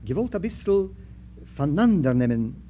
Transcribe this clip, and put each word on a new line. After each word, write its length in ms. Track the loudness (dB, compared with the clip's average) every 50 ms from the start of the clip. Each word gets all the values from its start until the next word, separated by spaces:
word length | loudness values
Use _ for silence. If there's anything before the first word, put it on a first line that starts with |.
| -6
געוואלט 300 | -4 -4 -4 -4 -4 -4
א 20 |
ביסל 340 | -6 -6 -6 -8 -6 0 2 2 2 2 -2 -8 -16 -18 -18 -18 -20 -20 -20 -20 -20 -20 -16 -4
פאנאנדער 580 | -2 0 0 2 4 4 4 4 4 4 4 4
נעמען 360 | 4 4 2 2 0 0 -4 -6 -10 -18 -20